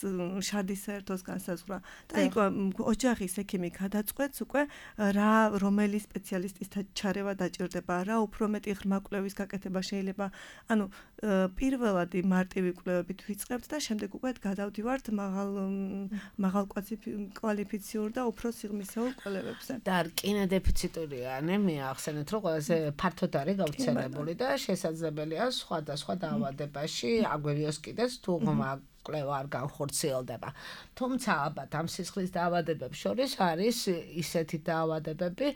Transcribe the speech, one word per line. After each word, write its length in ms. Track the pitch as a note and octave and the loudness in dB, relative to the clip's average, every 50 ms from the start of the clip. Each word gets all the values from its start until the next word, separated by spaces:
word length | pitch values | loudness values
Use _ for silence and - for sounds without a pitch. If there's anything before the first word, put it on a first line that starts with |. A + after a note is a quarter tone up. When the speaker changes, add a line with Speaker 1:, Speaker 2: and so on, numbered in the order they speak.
| - | -4
Speaker 1:
მ, 380 | G3 F#3+ F#3 F3 F3 F#3+ G3 | -2 -2 -2 -2 -2 -2 -2
შარდის 400 | F#3+ - - G#3 G3+ F#3+ G3+ F#3+ - | -2 -2 0 0 0 0 -2 -4 -4
საერთოს 400 | - G3+ G3+ G3 - F#3+ F#3 F#3 | -6 -6 -6 -4 -4 -4 -4 -4
განსაზღვრა 560 | - - F3+ F#3 - F3+ E3 - - G3 F#3+ - - - - - | -6 -6 -6 -4 -4 -6 -6 -4 -6 -8 -8 -8 -12 -18 -20 -16
და 120 | - - | -2 2
Speaker 2:
დიახ. 100 | D#4 - | 4 4
Speaker 1:
იქ, 120 | - - | 4 6
მ, 360 | A#3 G#3 G3 F#3+ - G3 G3 F#3 - | 4 4 4 4 2 0 0 0 0
ოჯახის 560 | A3+ - A3 - - B3+ A#3 - G3+ F3+ - | 2 2 2 4 4 2 2 2 0 -4 -2
ექიმი 340 | - G3 G3+ - F#3 F3 E3+ | -4 -4 -2 -2 -2 -2 -2
გადაწყვეტს 680 | E3+ - F#3+ G3 G3 G#3 G#3 G#3 - - C4+ C#4+ - - | -4 -4 -4 0 0 0 -2 -2 -2 -2 -2 -2 -2 -4
უკვე, 220 | A3 - - C#4 D4 C#4+ - - - - - | -8 0 2 2 2 2 -2 -12 -18 -14 -4
რა, 380 | - G#3+ G3+ G3+ G3+ G#3 G#3+ A3 A3 A3 G#3+ | 0 2 4 6 6 6 8 8 8 8 6
რომელი 480 | G#3 G3+ G3 G3+ G3+ G#3 G#3 G#3 G3+ G#3+ | 4 4 4 4 6 6 4 4 4 0
სპეციალისტის 680 | G#3 - - G3 F#3+ - - F#3 F3+ G3 G3 - G3+ - | -2 -2 -8 -8 -6 -2 -2 -2 -2 -2 -6 -8 -12 -6
თა-, 180 | - G3+ G3 G3 | -4 -4 -6 -4
ჩარევა 440 | - - - G3+ F#3 G3+ G3 G3+ G3 | -6 -2 0 0 0 2 0 -2 0
დაჭირდება, 600 | G3 F#3+ E3+ E3+ - F#3 F3 - F3+ - - F3+ F3 | 0 0 -2 0 -2 -4 -2 -2 -4 -2 0 0 0
რა 160 | F#3 G3 A3 A3+ | 2 2 2 2
უფრო 260 | A3 G3+ - - A3+ | 2 2 0 0 0
მეტი 260 | G#3 G#3+ G#3 G3+ G#3 G3 | 2 2 0 0 -2 -4
ღრმა 260 | F#3+ - G3 F#3+ G3 | -2 0 0 0 0
კვლევის 340 | G3 - - G3+ G3 G3 G3 | 0 -2 -2 -2 -2 -2 -2
გაკეთება 440 | - G3+ F#3+ - F#3+ G3 G3 F#3 F#3+ F#3 | -4 -6 -4 -4 -6 -6 -2 -2 -2 -2
შეიძლება. 440 | - - G3 F#3+ F#3+ F#3+ - G3+ G3 - - - - - - - | -2 -2 -2 -2 -2 -2 -2 -4 -4 -4 -8 -16 -18 -18 -20 -2
ანუ, 200 | - A3+ G#3+ G3+ F#3+ - - - - - | 0 2 2 2 0 -6 -14 -20 -20 -14
ე, 200 | - - G#3+ G3 F#3+ F#3+ | -4 0 2 4 4 4
პირველადი 760 | F#3 F#3 - C4+ C4+ C4+ B3+ A#3+ A3 G3 F3+ F3 F3 - F#3+ F3 | 2 2 2 2 2 2 4 2 4 4 4 2 2 0 2 4
მარტივი 500 | G3 F#3 F#3 F#3 F#3 - G3+ F#3 F3+ F3 | 4 4 4 4 2 0 0 0 0 0
კვლევებით 480 | - - - F3+ F3+ F3 F3 F#3 F#3+ | -2 -2 0 0 0 0 -2 -6 -10
ვიწყებთ 460 | - - G#3 G3+ - - B3 B3 A#3+ | -6 -8 -8 -8 -4 -4 -4 -6 -4
და 120 | - - D4+ | -4 -4 -4
შემდეგ 320 | C#4 - A3+ G#3+ G#3 G3 - | -2 -2 -2 -2 -2 -4 -6
უკვე 180 | - - B3+ B3 | -4 -4 -4 -4
გადავდივართ 720 | - - G3 G3 F#3+ G3+ G#3 G3+ - G#3 A#3 C4 C4+ - - | -2 -2 -2 -2 -2 -2 -4 -4 -4 -2 0 -2 -2 -2 -2
მაღალ, 420 | G#3+ G3+ G3+ G3 F#3 G3 G3+ G3+ | -2 0 0 0 -2 -2 -2 -2
მ, 720 | G3 G3+ F#3+ F#3+ G3 G3 G3 F#3+ F#3+ G3 G3 F#3+ G#3+ G3+ F#3+ - - | -2 -2 -2 -2 -2 -2 -2 -4 -4 -4 -6 -4 -6 -6 -8 -10 -4
მაღალ 300 | - G3 F#3+ F3+ G3+ G3 | 0 0 2 4 2 0
კვაციფი-, 500 | G3 - G#3 G3 - A3+ G#3+ - A3+ A#3 G#3 G#3 F#3+ | 0 -2 -6 -4 -4 -8 -8 -6 -6 -6 -6 -6 -8
კვალიფიციურ 800 | G3 - - A3+ G#3 G3+ G#3 G3+ - G#3 G3 - - A3 G#3+ G#3+ | -8 -4 0 0 0 0 0 -2 -4 -6 -6 -4 -4 -2 -2 -2
და 120 | A3 B3+ B3+ | -2 0 -2
უფრო 240 | A#3 A3 - - A#3 | -2 -2 -2 -4 -4
სიღრმისეულ 600 | A#3 - - G#3 G#3 G#3 G3 F#3+ - A3+ A#3 B3+ B3+ | -4 -4 -6 -6 -6 -4 -6 -6 -4 -2 -2 -2 -2
კვლევებზე. 580 | - - G3+ G3 F#3+ - - A#3 - - - C4+ A#3 | -4 -6 -4 -4 -4 -4 -4 -6 -8 -8 -8 -8 -4
Speaker 3:
და 160 | - G3 F#3+ F3+ E3 | 0 2 4 4 2
რკინა 420 | E3 - - - G3 G#3 G#3 G3 | 2 -2 -2 -2 0 2 2 2
დეფიციტური 760 | F3+ F#3 F#3+ F#3 - - - - F3 - E3+ E3 D3+ C#3+ B2 B2 | 2 2 4 4 6 4 4 2 0 -4 -4 -6 -6 -6 -6 -6
ანემია, 560 | B2+ C3 C3 D3 E3 F#3 G#3 G#3 F#3+ D#3+ D3 C3+ C3 | -4 -4 -2 0 2 2 4 4 2 2 2 -2 -4
ახსენეთ, 380 | C3+ - - - D3+ D3+ D3 - | -4 -4 -4 -4 -2 -4 -4 -2
რომ 120 | G#3 A3 G3+ | -2 0 0
ყველაზე 340 | F3+ D#3+ D#3 D3 - F3 E3 D#3+ D3 D3 | 2 2 2 2 4 2 4 4 0 -2
ფართოდ 400 | - - F#3 - - - F3+ - | 2 0 0 2 2 -2 0 2
არის 220 | D3+ C#3 D#3+ G3 | 0 0 2 2
Speaker 1:
კი, 60 | G3 | 2
Speaker 3:
გავრცელებული 720 | F#3 D3+ D3 - C4+ - - - - C3 C3 D3 D3 D#3 F3 | 2 0 2 2 2 2 2 2 0 -2 -2 -4 -2 -4 -2
Speaker 1:
ბატონო. 80 | - - | 0 0
Speaker 3:
და 60 | - C#4 | 2 2
შესაძლებელია 920 | C4+ C4+ - F#3+ F3+ - E3 D#3+ D#3+ E3 D#3+ D3+ D3+ D3+ D#3 D#3+ D#3 A3 B3+ | 0 2 0 0 0 0 -2 -2 0 -2 -2 -2 -2 -4 -2 0 2 2 2
სხვადასხვა 640 | B3 - - - - E3 D#3 D3+ C#3+ D3 - - G3 | 2 0 -4 -2 -2 -2 -2 -2 -4 -6 -2 -2 -2
Speaker 1:
მმ. 60 | F3+ F3 | -2 0
Speaker 3:
დაავადებაში 880 | D#3 D3+ D3 D3 C#3 C#3 C#3+ D3+ C#3+ - C#3+ D3 D#3+ - - - A#3+ A#3 A3+ G#3+ | 0 2 2 2 0 0 -2 -4 -4 -4 -4 -4 -2 -2 -2 2 2 4 4 4
აგვევიოს 560 | - A#2+ D3+ D3 D3 C#3+ D3 D3+ D3+ D3+ - | 4 2 0 2 0 2 2 2 0 0 -2
კიდეც, 340 | - - B2+ - A#3 B3+ B3 | -6 -8 -2 0 0 0 0
თუ 160 | - - - F3+ | -2 -2 0 0
Speaker 1:
მმ. 120 | E3 A3+ | 2 4
Speaker 3:
ღრმა 260 | G3 D3+ D3 C#3 C3 C3+ C3+ - - - - | 4 4 4 2 0 -2 -4 -8 -16 -20 -18
კვლევა 340 | - - C#3+ D#3 C#3+ C3+ C#3+ | -10 -6 -4 -2 -2 0 -2
არ 140 | C#3 C#3 C#3+ | -2 -2 -2
განხორციელდება. 1040 | D3 C3 B2+ C#3+ - - D3 C#3+ C#3+ - - D#3 C3 B2+ B2+ B2 B2 A2+ - - - - - - - - - - | -4 -2 -4 -4 -4 -4 -6 -2 -2 0 0 0 0 0 -2 -4 -8 -8 -8 -10 -10 -10 -12 -14 -14 -14 -16 -18
თუმცა, 400 | - - B3+ B3 C4 B3 - G#3+ F#3 | -6 -4 -2 0 0 0 2 2 2
ალბათ, 380 | D#3 C#3 D3+ D3 - C#3 - - | 2 2 0 -2 -4 -8 -4 -2
ამ 140 | D3+ E3 | -2 -2
სისხლის 440 | E3+ - - F3+ - - G3+ F#3 F3+ | -2 -4 -4 -6 -6 -4 -4 -4 -2
დაავადებებს 680 | F#3 F3 E3+ F3 F3 F3 E3 D#3+ D#3+ D3+ C3+ B2+ - - | 0 0 0 2 2 2 2 2 0 -2 -2 -8 -8 -4
შორის 340 | - G3 G3+ G#3+ C4+ C4+ C4+ | -2 -2 0 2 0 0 2
არის 420 | - G3 F3 D#3+ D#3+ F#3+ A#3 A#3 A#3 - G3+ F3+ E3 - - - | 2 2 4 4 4 2 2 2 2 2 0 0 0 -2 -6 -4
ისეთი 460 | D#3+ D#3+ - - F3 E3 D#3 - D#3+ | -4 -4 0 0 0 0 0 -2 -4
დაავადებები 880 | D3+ - E3 D#3+ E3 D#3+ D#3+ D#3+ D3+ D#3+ D#3 D#3 F3+ F3+ F3 - C4 D4 C4+ | 0 0 2 2 2 2 0 0 -2 -4 -4 -2 -2 -2 0 0 0 0 0